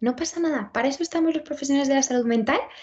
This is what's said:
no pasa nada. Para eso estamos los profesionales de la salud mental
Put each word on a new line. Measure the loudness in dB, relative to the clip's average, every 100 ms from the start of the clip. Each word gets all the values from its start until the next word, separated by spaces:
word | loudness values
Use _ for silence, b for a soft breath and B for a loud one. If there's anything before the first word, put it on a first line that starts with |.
no | -2 -2
pasa | -4 -2
nada. | 0 0 -2
Para | 0 0
eso | 0
estamos | -2 0 2
los | 0
profesionales | -4 -6 0 2 4
de |
la | 2
salud | 2 0
mental | 2 2 2 0 -2 B